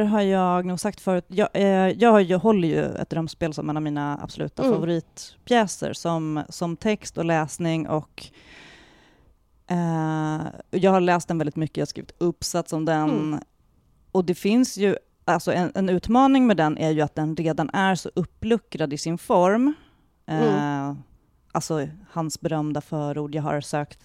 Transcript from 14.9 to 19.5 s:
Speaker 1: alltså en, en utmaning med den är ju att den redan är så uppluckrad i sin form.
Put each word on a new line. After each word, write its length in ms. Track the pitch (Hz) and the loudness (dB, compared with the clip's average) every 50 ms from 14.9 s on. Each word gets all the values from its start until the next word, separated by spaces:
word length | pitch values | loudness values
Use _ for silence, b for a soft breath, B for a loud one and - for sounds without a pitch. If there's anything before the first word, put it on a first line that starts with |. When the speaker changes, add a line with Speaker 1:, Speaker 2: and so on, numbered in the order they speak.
| 180 - - _ _ _ _ | 0 0 -4 _ _ _ _
Speaker 1:
alltså 260 | - 175 165 - - - | 0 0 0 0 0 0
en, 180 | 175 180 - - | 0 0 -2 -2
en 140 | - 190 190 | -2 0 0
utmaning 580 | 185 175 - - 220 247 269 269 269 269 254 240 | 0 0 0 2 4 4 6 6 6 6 6 4
med 100 | 208 160 | 4 4
den 200 | 160 151 151 - | 2 0 0 0
är 120 | 156 160 | 0 0
ju 100 | 156 151 | 0 0
att 140 | 151 147 - | 0 -2 -2
den 200 | - 156 156 160 | -4 -4 -4 -2
redan 340 | 151 170 160 156 147 160 139 - | -2 -2 -2 -2 -2 -2 -2 -2
är 220 | 196 190 190 190 | 0 0 2 0
så 140 | 170 - - - | 0 -2 -4 -4
uppluckrad 800 | - 180 - _ _ - 220 233 220 - _ - - 156 147 139 | -4 -4 -6 _ _ -2 -2 0 -2 -2 _ -6 -4 -4 -4 -4
i 40 | 151 | -4
sin 200 | - 165 165 170 | -4 -4 -6 -4
form. 560 | - - 247 185 175 185 | -2 2 4 4 6 4